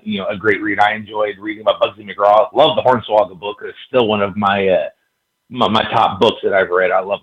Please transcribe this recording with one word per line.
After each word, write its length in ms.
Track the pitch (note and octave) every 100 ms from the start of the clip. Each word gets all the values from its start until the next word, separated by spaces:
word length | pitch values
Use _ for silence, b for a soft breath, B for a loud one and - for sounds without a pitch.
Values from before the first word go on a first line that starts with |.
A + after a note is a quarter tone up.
you 160 | G#2+ G2+
know, 80 | F#2
a 100 | G#2
great 240 | G#2+ G2
read. 200 | G#2 G2
I 140 | G#2
enjoyed 440 | A2 G#2 G#2+ G#2 G2
reading 220 | G#2+ G#2+
about 200 | G#2 F#2+
Bugsy 200 | A#2 G#2
McGraw. 520 | G2+ F#2+ G2+ G#2+ G2+
Love 220 | A#2 D#3
the 80 | G#2+
Hornswoggle 560 | A#2+ B2 - G#2+ F#2 F2+
book. 200 | G2+ G#2
It's 140 | G#2+ - -
still 220 | B2+ G#2+
one 120 | G#2
of 160 | G2+ F#2+
my, 300 | G2+ G2+ F#2+
uh, 220 | F2 D2 - _ _ _ _ _
my, 200 | B2 G#2+
my 140 | A2
top 360 | G#2+ A#2+ G2+ F#2+
books 200 | A2+ -
that 100 | G#2+
I've 180 | G2 F#2
read. 200 | F2+ F2+
I 100 | F#2
love 200 | F#2+ G2